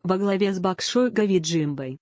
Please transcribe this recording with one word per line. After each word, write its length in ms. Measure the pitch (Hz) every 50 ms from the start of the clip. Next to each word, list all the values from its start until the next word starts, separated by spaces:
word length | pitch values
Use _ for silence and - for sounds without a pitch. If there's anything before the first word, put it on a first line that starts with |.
во 160 | - 175 185 190
главе 340 | 202 202 196 190 202 196
с 60 | 190 185
Бакшой 540 | 180 190 185 - - - - 240 254 247
Гавиджимбой, 880 | - 220 214 196 190 180 156 156 170 160 151 147 143 135 135 131 131 -